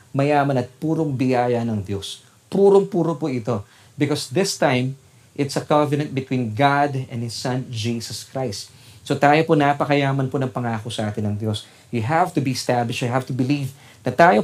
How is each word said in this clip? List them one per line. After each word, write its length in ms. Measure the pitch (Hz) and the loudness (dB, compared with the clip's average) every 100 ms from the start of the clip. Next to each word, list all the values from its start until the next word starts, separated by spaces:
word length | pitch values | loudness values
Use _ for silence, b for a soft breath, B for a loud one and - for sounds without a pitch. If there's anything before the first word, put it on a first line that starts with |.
| B | B
mayaman 480 | 135 143 147 139 135 | -2 2 2 2 0
at 60 | 120 - | -2 -6
purong 320 | 156 160 160 | -4 -2 -2
biyaya 500 | 127 131 123 123 120 117 | 0 0 2 2 0 0
ng 180 | 107 | -4
Diyos. 400 | 95 98 - - b b _ | -4 -6 -8 -14 b b _
Purong-puro 720 | 185 196 196 196 175 160 156 | 4 6 6 4 0 0 -2
po 80 | 156 | -4
ito. 340 | 127 113 113 b b b - | -4 -2 -4 b b b -2
Because 320 | 147 143 - | 0 0 -2
this 240 | 127 196 | -2 -2
time, 400 | - 156 127 127 135 b b b | 0 2 2 -2 -6 b b b
it's 240 | - 143 147 | -6 -4 -4
a 40 | |
covenant 520 | 143 151 147 143 151 | 0 2 2 0 -2
between 400 | 135 - 131 120 | -6 -4 -4 -2
God 400 | 107 143 143 147 131 131 | 0 2 2 0 -2 -6
and 80 | 120 117 | -8 -8
His 80 | |
Son, 320 | - 135 131 127 | -6 -4 -4 -6
Jesus 560 | 117 110 117 110 113 | -6 -4 -4 -6 -12
Christ. 480 | - - 131 101 - B B B | -10 -6 -6 -6 -12 B B B
So 160 | - 139 | -6 2
tayo 240 | 143 151 | 4 4
po, 160 | 165 156 | 4 4
napakayaman 720 | 143 143 143 143 139 139 135 | 4 2 0 2 2 0 -2
po 80 | 139 | -2
ng 160 | 131 | -4
pangako 320 | 131 120 113 117 | -4 -4 -4 -6
sa 240 | 110 107 | -6 -4
atin 160 | 104 107 | -4 -4
ng 100 | 101 | -2
Diyos. 240 | 110 107 B B B | -4 -4 B B B
You 160 | 120 110 | -4 0
have 240 | 160 175 | 0 0
to 60 | 165 | 0
be 120 | 135 | -2
established, 480 | 123 - 123 117 117 | -2 -2 0 -2 -2
you 80 | 123 | -2
have 160 | 127 127 | -2 -2
to 80 | |
believe 400 | 131 127 147 135 B B B - | -2 0 -2 -4 B B B -2
na 80 | |
tayo 240 | - 170 208 | 4 6 6